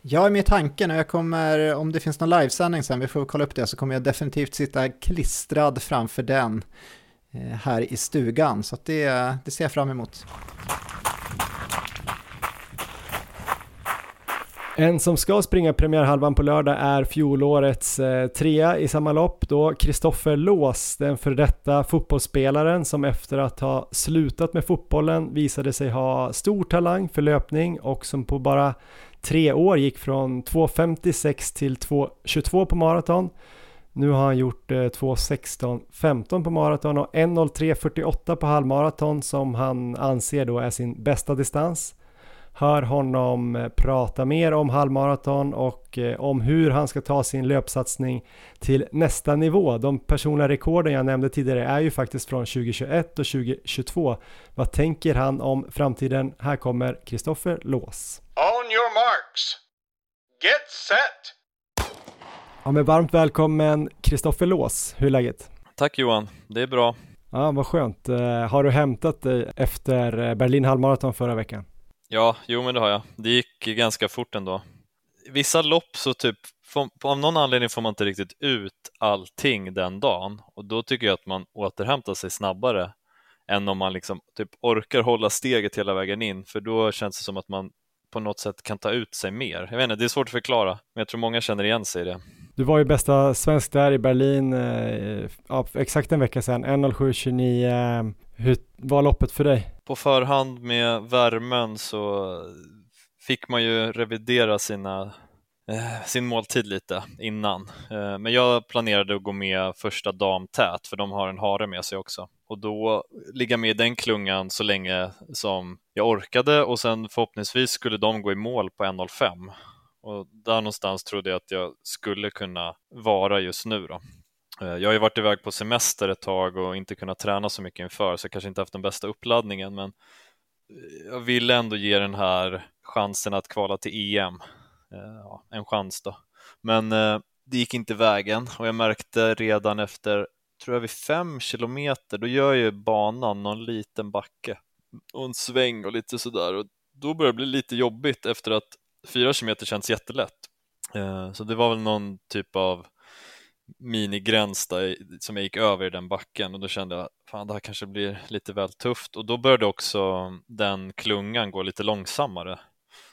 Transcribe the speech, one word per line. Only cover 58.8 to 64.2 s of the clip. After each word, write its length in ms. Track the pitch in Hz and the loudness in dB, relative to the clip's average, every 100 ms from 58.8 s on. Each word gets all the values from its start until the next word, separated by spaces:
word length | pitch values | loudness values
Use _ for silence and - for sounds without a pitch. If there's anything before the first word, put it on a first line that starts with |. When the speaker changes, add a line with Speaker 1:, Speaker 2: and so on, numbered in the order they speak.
| 233 | 4
Speaker 3:
marks. 480 | 214 240 175 - - - - _ _ _ _ _ _ _ _ | 4 4 2 -2 -6 -6 -8 _ _ _ _ _ _ _ _
Get 260 | 208 294 - | 2 2 0
set. 680 | - - 208 277 - - _ _ _ _ - - - - - - - - - | -16 0 2 2 -4 -20 _ _ _ _ -4 -4 -10 -20 -20 -20 -20 -20 -8
Speaker 2:
Ja, 80 | - | 0
men 140 | 147 | 2
varmt 280 | 143 160 165 | 6 4 6
välkommen, 760 | 170 156 - 156 156 151 151 151 - | 4 4 4 2 4 4 2 -2 0
Kristoffer 440 | - 143 | 2 2